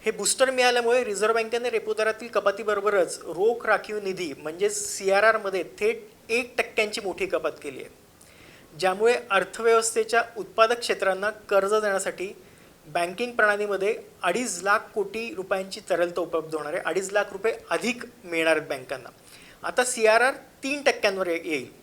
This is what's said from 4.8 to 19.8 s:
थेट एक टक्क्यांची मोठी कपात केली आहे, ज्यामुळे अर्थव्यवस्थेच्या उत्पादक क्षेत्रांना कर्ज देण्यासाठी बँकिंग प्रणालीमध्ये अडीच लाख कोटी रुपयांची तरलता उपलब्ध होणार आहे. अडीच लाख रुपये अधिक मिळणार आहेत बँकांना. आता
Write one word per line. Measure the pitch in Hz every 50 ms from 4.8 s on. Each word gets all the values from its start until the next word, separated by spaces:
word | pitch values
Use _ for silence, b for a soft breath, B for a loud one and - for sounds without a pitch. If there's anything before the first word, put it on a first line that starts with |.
| - - - - 202 190 190 196 208 220 220 220 208 196 185 185 165 160 - -
थेट | 208 214 233 226 - - - - - -
एक | 220 240 254 247 - -
टक्क्यांची | - - - - 214 208 214 226
मोठी | 202 190 175 - 196
कपात | 170 - 160 147 156 - - -
केली | 147 131 127
आहे, | - - - - - _ _ B B B B B B B B B B B - 151
ज्यामुळे | 170 185 185 196 214 233 247 240 240 -
अर्थव्यवस्थेच्या | 202 190 180 185 - - 226 226 226 226 220 226 - 233 220 220 - 233 226 - -
उत्पादक | 214 190 - - - 226 220 233 233
क्षेत्रांना | - - 202 190 202 190 185 190 196 214
कर्ज | 214 - - - 208 196 190 196 214
देण्यासाठी | 214 214 208 196 190 190 190 170 - 180 202 214 B B B B B B B B B B
बँकिंग | 156 151 175 175 175 190 185 240 247 240
प्रणालीमध्ये | 240 220 208 208 208 208 208 202 185 190 202 233 - - - - - -
अडीच | 180 180 220 254 233 190 175 180
लाख | 196 202 220
कोटी | 214 - - 220 196 196 - 220 233 233 220
रुपयांची | 180 185 190 208 190 190 196 - 214 202 -
तरलता | 185 165 175 175 175 190
उपलब्ध | 170 165 - 165 160 156 156
होणार | 156 147 147 156
आहे. | 185 -
अडीच | 170 165 185 190 185 196
लाख | 208 202 202 -
रुपये | 196 - 226 233 - - -
अधिक | 175 170 160 226 240 240 - - - - -
मिळणार | 180 170 165 160 165 160
आहेत | 156 151 143
बँकांना. | 151 135 127 - 143 127 120 120 - - B B B B B B B B B
आता | 170 175 -